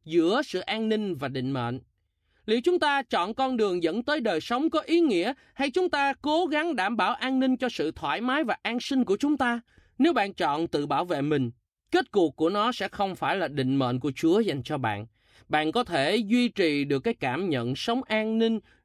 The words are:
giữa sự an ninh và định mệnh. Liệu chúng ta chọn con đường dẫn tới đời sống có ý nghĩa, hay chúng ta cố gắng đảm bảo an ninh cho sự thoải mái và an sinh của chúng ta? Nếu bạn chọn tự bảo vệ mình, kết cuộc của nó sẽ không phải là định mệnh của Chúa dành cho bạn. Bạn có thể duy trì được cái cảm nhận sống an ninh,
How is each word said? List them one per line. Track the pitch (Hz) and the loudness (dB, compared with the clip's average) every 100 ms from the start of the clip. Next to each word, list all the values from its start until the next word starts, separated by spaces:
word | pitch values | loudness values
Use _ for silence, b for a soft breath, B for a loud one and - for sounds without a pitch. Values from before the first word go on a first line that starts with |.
| 156 | -2
giữa | 170 165 240 | 2 4 2
sự | - 269 | 0 -4
an | - 220 220 | -4 -2 0
ninh | 214 202 143 | 0 -2 -4
và | 135 | -6
định | 131 127 | -4 -4
mệnh. | 135 120 127 - _ _ _ _ _ - | -2 -4 -6 -12 _ _ _ _ _ -2
Liệu | 233 | 0
chúng | 349 359 | 2 2
ta | 294 277 | 2 0
chọn | 262 202 185 | -2 -2 -2
con | 226 262 247 | -2 -2 0
đường | 208 180 | 0 0
dẫn | 160 208 | 0 0
tới | 262 302 | -2 -2
đời | 220 160 | 0 -2
sống | - 247 320 | -2 0 0
có | 320 | 0
ý | - 339 | 2 2
nghĩa, | 320 175 208 277 b | 4 2 0 -4 b
hay | b 277 | b -2
chúng | 359 370 | 0 0
ta | 285 277 269 | 2 0 -2
cố | 285 311 339 | 0 0 2
gắng | 302 339 247 | 0 0 0
đảm | 190 226 | 0 0
bảo | 190 | 0
an | 233 254 262 | 0 0 2
ninh | 262 254 | 2 2
cho | 247 | -2
sự | - 156 | -2 -4
thoải | - 147 170 | -4 -4 -2
mái | 247 285 | 0 0
và | 247 - | 0 -2
an | 220 233 | -4 -6
sinh | - 269 | -2 0
của | 233 196 | 2 0
chúng | 285 302 | 0 0
ta? | 247 240 - b b b | 0 -2 -6 b b b
Nếu | 320 | 2
bạn | 262 196 | 4 0
chọn | - 160 147 165 | 0 0 0 0
tự | 151 143 | -2 0
bảo | 139 180 | 0 0
vệ | 147 | 0
mình, | 143 147 120 - _ _ _ | 0 0 -2 -6 _ _ _
kết | 349 - | 0 2
cuộc | 202 160 - | 2 2 2
của | 160 | 0
nó | 208 233 | 2 0
sẽ | - 196 | -2 -4
không | - 196 170 | -2 -4 -2
phải | 143 185 | -2 -2
là | 151 | -2
định | 143 131 135 | -2 0 2
mệnh | 123 127 | 0 0
của | 147 - | -4 0
Chúa | 160 202 | 2 4
dành | 202 139 | 2 -2
cho | 123 147 | -4 -4
bạn. | 113 104 117 b b b b | -2 -4 -8 b b b b
Bạn | 151 156 | 0 0
có | 233 | 0
thể | 226 156 147 226 | 0 0 0 0
duy | 202 247 240 | 2 2 2
trì | - 165 143 143 | 2 0 0 0
được | 139 | -2
cái | 233 | -2
cảm | - 135 139 190 | -4 -4 -2 -2
nhận | 131 120 135 | -2 -2 -4
sống | - 240 | -2 -4
an | - 220 220 220 | -2 -2 0 2
ninh, | 226 220 b b | 2 0 b b